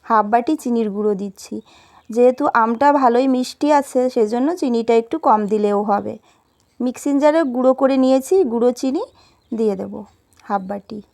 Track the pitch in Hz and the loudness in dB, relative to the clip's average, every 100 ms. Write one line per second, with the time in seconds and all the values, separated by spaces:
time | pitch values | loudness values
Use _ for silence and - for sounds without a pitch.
0 | - 226 208 233 247 311 254 233 220 202 | 0 0 2 0 0 -4 -2 -2 -2 -2
1 | 214 196 202 - - 214 _ - _ _ | -2 -2 -6 -12 -14 -14 _ -20 _ _
2 | _ 226 247 254 285 240 226 233 285 285 | _ 4 4 4 0 0 0 2 2 4
3 | 262 240 269 254 254 - 294 294 269 254 | 4 2 2 0 -4 -4 2 2 2 -2
4 | 254 254 214 240 277 359 277 233 233 226 | 0 0 0 0 -2 -2 -2 -2 2 0
5 | 226 320 294 214 208 214 208 202 208 202 | 0 -2 2 2 0 0 0 0 0 -2
6 | 208 220 _ _ _ _ _ _ 247 240 | -4 -14 _ _ _ _ _ _ -8 -4
7 | 285 277 294 320 285 240 254 262 269 269 | -2 2 2 2 -2 0 0 2 2 2
8 | 262 262 262 381 294 233 247 247 269 294 | 2 2 2 0 2 0 0 0 -4 -4
9 | 523 _ _ _ _ 226 220 190 196 208 | -8 _ _ _ _ -4 -2 -4 -8 -12
10 | 202 _ _ _ - 202 190 202 - 208 | -18 _ _ _ -6 -6 -6 -12 -12 -18
11 | - | -18